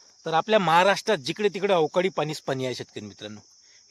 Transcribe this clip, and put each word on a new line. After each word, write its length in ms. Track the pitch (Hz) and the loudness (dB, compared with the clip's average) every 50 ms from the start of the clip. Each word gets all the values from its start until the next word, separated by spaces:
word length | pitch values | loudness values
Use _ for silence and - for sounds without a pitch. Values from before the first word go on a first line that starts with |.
| - - _ _ - | -20 -20 _ _ -6
तर 60 | 165 160 | -2 -2
आपल्या 260 | 160 165 - 214 214 | 0 2 4 2 2
महाराष्ट्रात 600 | 185 160 160 175 185 202 190 - - - 214 165 | 4 4 4 6 6 4 2 0 0 -2 -2 -2
जिकडे 300 | 127 127 160 - 214 202 | -2 -6 -4 -2 -2 -2
तिकडे 240 | 170 196 180 202 196 | -2 -2 0 2 2
अवकाळी 360 | 170 156 143 - 180 180 190 | 2 2 2 0 0 0 0
पाणीच 320 | - - 151 151 156 - | 0 -2 -4 -4 -4 -8
पाणी 240 | - - 139 131 131 | -6 -6 -4 -4 -4
आहे 100 | 127 127 | -6 -6
शेतकरी 300 | - 127 - - 117 107 | -8 -10 -12 -14 -14 -14
मित्रांनो. 360 | 104 95 - 107 104 107 101 - _ _ _ _ _ _ _ _ - | -14 -14 -14 -14 -14 -14 -16 -20 _ _ _ _ _ _ _ _ -16